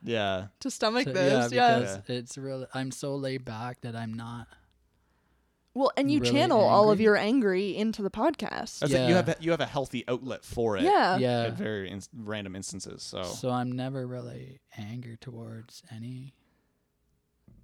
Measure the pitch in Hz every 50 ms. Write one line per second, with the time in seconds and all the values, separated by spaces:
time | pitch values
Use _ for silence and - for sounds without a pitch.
0 | - 120 117 110 101 98 95 92 98 104 - _ - 277 - - - 214 220 247
1 | 254 - - - - 139 - 247 240 240 247 247 247 240 226 240 113 98 95 101
2 | - - 123 123 120 123 - 139 135 135 135 131 127 - - 131 131 135 127 -
3 | - 143 139 143 135 131 135 131 127 127 117 110 123 123 123 - - 120 117 117
4 | 117 110 110 117 117 117 120 120 113 - - _ _ _ _ _ _ _ _ _
5 | _ _ _ _ _ _ _ _ _ _ _ _ _ _ _ 247 269 - - -
6 | 277 277 294 294 247 240 247 277 339 359 294 220 190 - - 202 208 214 214 196
7 | 220 214 208 190 - 208 247 277 226 202 185 185 202 196 151 156 214 226 208 -
8 | 202 185 - 220 233 330 302 - 214 - - - - - - - - 143 135 131
9 | 127 - 175 180 170 - 156 - 160 165 165 151 131 110 - 147 131 - - 120
10 | - - 127 113 127 127 107 - - - - 120 117 113 104 95 285 370 415 359
11 | 247 262 277 - 127 123 120 120 117 113 117 117 104 107 110 101 95 90 98 101
12 | 95 - - 120 110 104 107 107 104 98 92 98 95 - - 95 - 110 - -
13 | - - - 101 92 90 95 113 131 127 123 123 123 127 127 127 127 131 135 135
14 | 127 123 123 123 120 120 127 127 127 131 135 - _ _ - - 104 104 113 123
15 | 123 117 117 - - 131 117 113 113 113 113 113 113 117 - - - - 113 110
16 | 113 123 127 127 131 139 _ _ _ _ _ _ _ _ _ _ _ _ _ _
17 | _ _ _ _ _ _ _ _ _ - - -